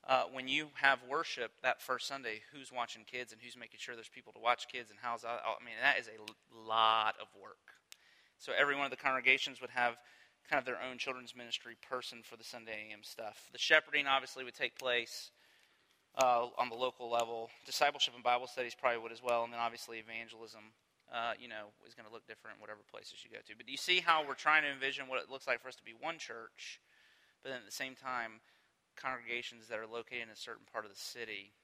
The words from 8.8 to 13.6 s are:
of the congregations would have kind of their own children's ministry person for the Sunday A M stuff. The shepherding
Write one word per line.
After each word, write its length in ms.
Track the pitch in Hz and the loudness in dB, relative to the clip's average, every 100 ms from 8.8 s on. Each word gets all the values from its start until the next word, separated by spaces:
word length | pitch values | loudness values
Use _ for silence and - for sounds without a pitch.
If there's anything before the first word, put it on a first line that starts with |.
| 139 | 0
of 40 | |
the 60 | - | 0
congregations 640 | 143 131 123 135 147 123 | 2 4 6 6 4 -6
would 100 | 127 | -4
have 280 | 123 120 117 - - - _ _ | 2 2 2 -14 -20 -20 _ _
kind 80 | 147 | 0
of 80 | 127 | 2
their 160 | 113 | -4
own 160 | 127 123 | -6 -6
children's 380 | - 127 120 123 | -6 -6 -10 -14
ministry 400 | 120 113 120 113 - | -8 -8 -8 -18 -6
person 340 | 127 120 117 | -6 -6 -12
for 120 | 113 113 | -16 -16
the 60 | |
Sunday 480 | 113 120 113 107 107 | -14 -12 -8 -8 -8
A 20 | |
M 80 | 107 | -14
stuff. 460 | 107 - 110 107 - | -14 -10 -10 -12 -18
The 60 | |
shepherding 500 | - | -4